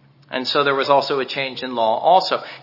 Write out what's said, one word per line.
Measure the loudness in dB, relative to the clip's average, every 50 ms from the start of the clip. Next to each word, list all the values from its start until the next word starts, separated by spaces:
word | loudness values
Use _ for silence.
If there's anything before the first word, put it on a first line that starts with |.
| _ _ _ _ _ _
And | -8 -6 -4 -2
so | 0 0 2
there | 2 2
was | 0 2 4
also | 2 2 2 2 -2 -2
a | -2
change | -4 -6 -6 -6 -6 -8 -10
in | -10 -6 -4
law | -2 0 0 0 2
also. | 4 4 4 4 4 2 -2 -4 -4 -10 -16 -4